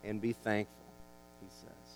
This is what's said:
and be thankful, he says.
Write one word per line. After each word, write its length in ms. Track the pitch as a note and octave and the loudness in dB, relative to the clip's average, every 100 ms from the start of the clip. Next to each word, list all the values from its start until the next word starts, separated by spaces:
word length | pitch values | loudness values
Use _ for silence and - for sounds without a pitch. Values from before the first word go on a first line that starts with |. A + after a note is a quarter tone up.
and 160 | G2+ G#2+ | 0 2
be 140 | A2+ | 2
thankful, 420 | A#2 A2 G#2+ G#2 - - - - - - - | 2 4 4 4 -4 -18 -16 -16 -16 -18 -16
he 80 | - | -14
says. 440 | - - - - | -14 -14 -14 -16